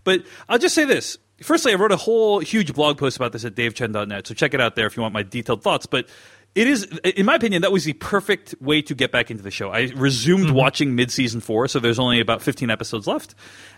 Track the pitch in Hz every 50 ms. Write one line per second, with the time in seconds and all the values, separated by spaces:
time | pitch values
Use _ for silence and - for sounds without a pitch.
0 | - 185 190 180 - - - - - - 226 240 330 339 - 320 302 269 202 127
1 | - - - - _ _ _ - - - 320 - - 254 202 180 208 214 190 156
2 | - 220 233 226 220 214 202 196 - - 220 220 185 139 127 143 151 147 143 -
3 | 143 131 - - 123 117 117 113 117 117 95 120 117 117 104 - 123 113 107 104
4 | 104 104 101 98 - - 110 - 160 139 143 131 120 110 - 117 110 104 - 117
5 | 113 113 110 107 101 98 - 120 110 - 117 104 - 202 160 131 - - 143 127
6 | - - - - - - - - _ _ - 196 233 269 294 214 - - 156 165
7 | - 185 - 190 196 240 311 285 233 226 190 165 185 180 196 180 143 156 143 -
8 | - - 208 196 - - 196 - - - - - 131 143 156 151 147 - 147 120
9 | 127 120 - 120 117 - 113 101 98 101 - - 104 98 95 117 131 123 - 117
10 | 135 139 135 113 113 160 185 190 185 156 131 131 127 139 - - 151 139 123 123
11 | 127 123 - 135 127 113 113 113 - - 107 110 127 135 - 135 117 117 113 120
12 | 127 123 120 117 110 117 113 98 - 147 127 - 131 113 110 - 110 - 120 107
13 | 101 170 262 302 - - - - - - - - - - -